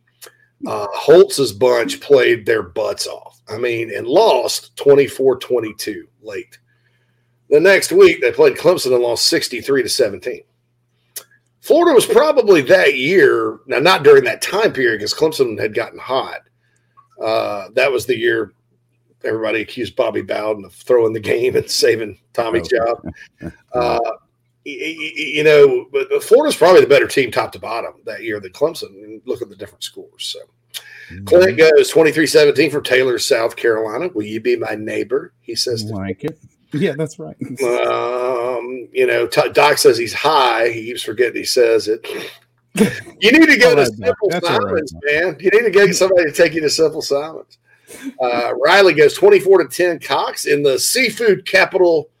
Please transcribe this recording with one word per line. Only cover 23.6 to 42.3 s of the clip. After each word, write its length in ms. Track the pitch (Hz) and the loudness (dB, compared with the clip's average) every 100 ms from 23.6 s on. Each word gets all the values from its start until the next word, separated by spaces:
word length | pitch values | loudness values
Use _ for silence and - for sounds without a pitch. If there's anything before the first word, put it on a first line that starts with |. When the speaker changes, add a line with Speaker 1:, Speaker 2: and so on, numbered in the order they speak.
| _ | _
Speaker 1:
Uh, 260 | 123 120 117 113 - _ _ _ _ 143 | -4 -2 -4 -6 -10 _ _ _ _ -16
y-, 100 | 131 | -12
y-, 160 | 156 160 | -12 -10
y-, 140 | 156 160 | -12 -10
you 260 | 151 151 | -6 0
know, 440 | 151 151 139 123 - | 4 6 6 4 -4
but, 180 | 139 135 | -6 -2
but 120 | 143 | -4
Florida's 320 | - 240 302 - | 4 4 4 2
probably 260 | 165 175 | 6 6
the 40 | 120 | 6
better 200 | 135 110 | 4 2
team 240 | - 120 | -2 -2
top 200 | - - | -4 -6
to 60 | 101 | -10
bottom 360 | 104 113 101 - | -10 -10 -10 -14
that 180 | 110 107 | -18 -12
year 160 | 110 104 | -10 -10
than 140 | 98 | -12
Clemson. 360 | - 151 165 - 98 | -6 -6 -4 -16 -18
And 200 | 107 110 | -20 -18
look 160 | 123 117 | -10 -10
at 80 | 98 | -10
the 80 | 95 | -16
different 260 | 101 _ | -20 _
scores. 440 | - 95 87 _ - | -18 -16 -20 _ -16
So 140 | - - _ _ - - - - | -16 -20 _ _ -20 -20 -20 -20
Speaker 2:
Mm-hmm. 140 | 87 101 | -16 2
Speaker 1:
Clint 320 | 175 190 123 | 4 4 4
goes 320 | 160 147 131 | 6 6 4
twenty-three 360 | 143 156 147 151 | 2 2 2 2
seventeen 440 | 156 147 143 156 | 4 4 4 -2
for 100 | 143 | -2
Taylor, 380 | - 127 131 117 | -2 0 0 -2
South 380 | - 120 113 - | -2 0 -2 -2
Carolina. 520 | 120 110 110 110 180 | -2 -2 -4 -6 -6
"Will 100 | 107 | -8
you 160 | 107 113 | -8 -6
be 160 | 120 120 | -2 -2
my 180 | 110 | -4
neighbor?" 600 | 107 107 107 104 135 160 _ | -8 -8 -8 -4 -6 -6 _
he 120 | - | -12
says 300 | 113 - 113 | -8 -6 -6
to 80 | 107 | -8
Speaker 2:
Like 320 | 104 98 98 | -8 -8 -8
it. 140 | - - _ _ _ | -10 -12 _ _ _
Yeah, 220 | 147 180 139 | -4 -4 -4
that's 220 | 156 - | -10 -10
right. 180 | 156 - - 127 | -20 -14 -14 -6
Speaker 1:
Um, 1300 | 123 120 120 117 120 123 127 123 120 123 120 127 113 | -4 -2 -2 -4 -4 -6 -6 -4 -6 -8 -10 -14 -10
you 140 | 127 127 | -2 0
know, 200 | 120 117 | 0 0
T-, 240 | - 123 | -2 0
Doc 260 | 151 156 143 | 2 2 4
says 200 | 147 117 | 4 2
he's 160 | 113 | -4
high. 560 | 101 151 151 127 113 120 | -4 0 2 2 0 -2
He 160 | 117 110 | -4 -10
keeps 160 | 123 | -10
forgetting 340 | - 110 120 - | -10 -2 -2 -2
he 80 | |
says 440 | 98 - 117 113 104 | -4 0 2 2 0
it. 180 | 110 - | -6 -6
Speaker 2:
<laughs> 340 | - - | -12 -14